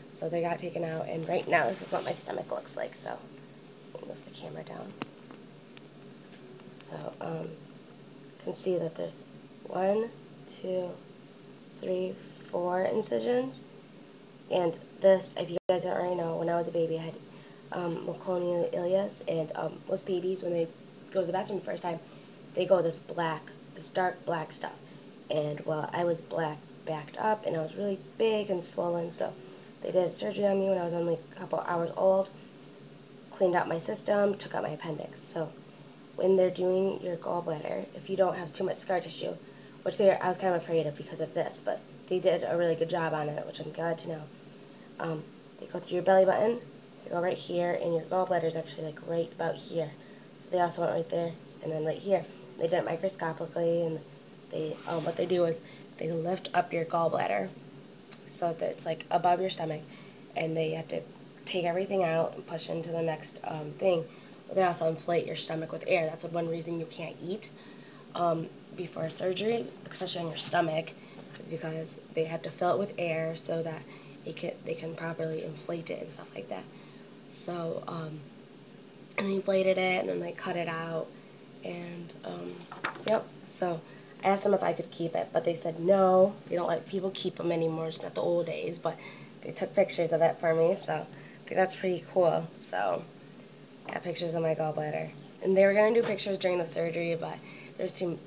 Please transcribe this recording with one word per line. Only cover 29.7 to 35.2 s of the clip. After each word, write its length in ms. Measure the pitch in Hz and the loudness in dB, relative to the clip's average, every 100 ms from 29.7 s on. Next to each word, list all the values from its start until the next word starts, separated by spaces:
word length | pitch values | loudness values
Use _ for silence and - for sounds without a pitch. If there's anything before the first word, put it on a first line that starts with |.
| - | -8
they 80 | - | 2
did 200 | 185 175 | 4 4
surgery 340 | - 208 190 202 | 2 -2 2 4
on 120 | 196 | 4
me 120 | 190 | 4
when 80 | 185 | 2
I 60 | |
was 100 | 170 | 2
only 200 | 170 170 | 0 2
a 200 | 160 - - | 0 -2 -12
couple 200 | 175 165 | -2 -2
hours 320 | - 170 170 | 0 0 0
old, 360 | - 190 190 190 - - - - - - - - - - | 4 6 6 4 -6 -18 -18 -20 -18 -18 -20 -20 -20 -16
cleaned 220 | - 185 | 4 4
out 140 | 175 - | 6 2
my 80 | 165 | 0
system, 580 | 185 208 - 208 202 | 0 0 2 4 4
took 200 | 202 - | 2 -2
out 80 | - | -2
my 80 | 104 | -2
appendix. 500 | 151 170 151 - - | -4 -4 -6 -6 -10